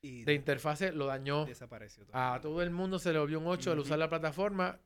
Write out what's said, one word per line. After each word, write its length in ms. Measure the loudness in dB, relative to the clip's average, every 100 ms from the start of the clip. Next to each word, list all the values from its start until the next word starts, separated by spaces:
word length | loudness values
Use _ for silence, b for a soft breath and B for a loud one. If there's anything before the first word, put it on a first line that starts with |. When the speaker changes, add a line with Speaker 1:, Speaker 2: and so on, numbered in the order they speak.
Speaker 1:
Y 140 | -14 -6
Speaker 2:
de 140 | 2
Speaker 1:
de-, 20 |
Speaker 2:
interfase 580 | 2 2 0 0 0 0
lo 140 | 0 -2
dañó. 400 | -2 0 0 0
Speaker 1:
desapareció 560 | -6 -14 -14 -16 -20
Speaker 2:
A 40 | -6
Speaker 1:
totalmente. 360 | 0 0 0
Speaker 2:
todo 200 | -2 -2
el 80 | 0
mundo 280 | 0 0 0
se 120 | 2
le 60 | 2
volvió 200 | 2 0
un 80 | 0
ocho 260 | 0 2
al 60 | 0
Speaker 1:
Ujú. 80 | 2
Speaker 2:
usar 120 | 2
la 120 | 2
plataforma 680 | 0 -2 0 0 2 -2 -2